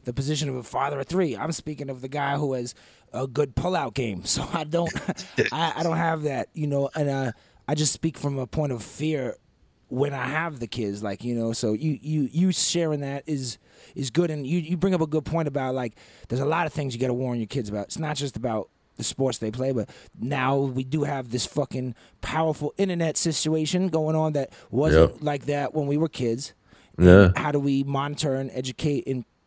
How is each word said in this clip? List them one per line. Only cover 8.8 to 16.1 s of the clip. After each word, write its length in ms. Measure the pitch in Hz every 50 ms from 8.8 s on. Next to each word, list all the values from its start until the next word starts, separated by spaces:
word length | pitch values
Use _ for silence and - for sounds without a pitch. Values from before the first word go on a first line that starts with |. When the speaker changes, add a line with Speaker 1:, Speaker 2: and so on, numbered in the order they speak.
| 107
Speaker 1:
fear 540 | - - - 151 156 156 143 131 120 - - _ _ _ _ _ _ _ _ _ -
when 240 | 123 123 139 143 139
I 120 | 135 123 127
have 320 | 143 156 165 170 151 127
the 80 | 120 113
kids, 340 | - - 113 101 101 104 104
like, 200 | 104 98 - 113
you 120 | 120 120
know, 180 | 117 113 113 113
so 200 | - - 110 107
you, 240 | 107 147 160 151 107
you, 280 | - 147 156 151 143 123
you 200 | - 156 180 185
sharing 500 | 175 - - - - 170 170 160 151 143
that 220 | 143 135 139 143 - -
is, 300 | 156 135 131 123 110 - _ _ - - - - -
is 160 | - 135 123
good. 180 | - 170 175 165
And 140 | 156 147 139
you, 140 | 131 165 180
you 180 | 160 156 175 165
bring 160 | 160 190 185
up 80 | 170
a 60 | 160 151
good 180 | 147 156 131
point 220 | - 151 165 160 147
about, 280 | 135 139 131 131 131
like, 220 | 131 123 117 - - - -